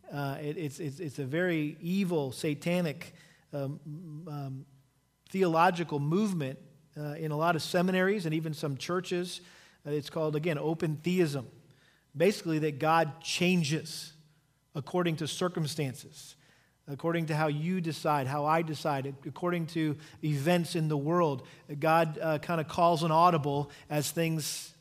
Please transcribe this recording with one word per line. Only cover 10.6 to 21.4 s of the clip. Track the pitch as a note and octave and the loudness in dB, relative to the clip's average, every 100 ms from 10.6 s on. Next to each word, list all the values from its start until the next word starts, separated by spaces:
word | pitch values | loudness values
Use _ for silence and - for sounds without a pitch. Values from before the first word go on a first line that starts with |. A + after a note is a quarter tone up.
| D3+ D#3+ D#3+ D3+ | 0 0 -2 -2
theism. | F3 F#3 E3 C#3 A2 - - _ _ _ _ C#3 | 0 4 2 2 -8 -16 -20 _ _ _ _ 2
Basically | F3 G#3+ E3+ D#3 | 4 4 0 0
that | D3+ C#3 | 0 0
God | D#3 E3 D#3 - | 4 4 4 -2
changes | - - F3+ F#3 D3 D#3 - - - - _ _ _ _ _ D3+ | -6 2 4 4 2 -2 -4 -12 -14 -18 _ _ _ _ _ -10
according | B2+ F3+ F3 D#3 | -2 0 2 0
to | D3+ | -4
circumstances, | - F#3 F3+ D3+ - C#3 A#2+ - - - - _ _ _ _ - | -2 -2 0 -4 -2 -4 -4 -16 -20 -20 -20 _ _ _ _ -14
according | C#3 E3 E3+ D#3+ | -6 -2 0 0
to | |
how | D3+ D#3 | 0 0
you | D3 D#3+ F#3 | 0 -2 -2
decide, | E3 D3 D#3+ D3 B2+ | -2 -2 0 2 0
how | D3 | -2
I | D3 E3 | 2 2
decide, | D#3+ D3+ E3 C#3 C3+ C3+ - | 2 -4 -2 -2 -4 -10 -12
according | C3 F3 F3 D#3+ | -4 -2 -2 -2
to | E3 D#3 D3 - - | -2 0 -2 -8 -6
events | D#3 C#3+ C#3 F3 D#3+ F3 | -2 0 4 2 2 0
in | D#3 | 0
the | D3+ | 0
world. | C#3+ F3 E3 C3 | 2 2 2 0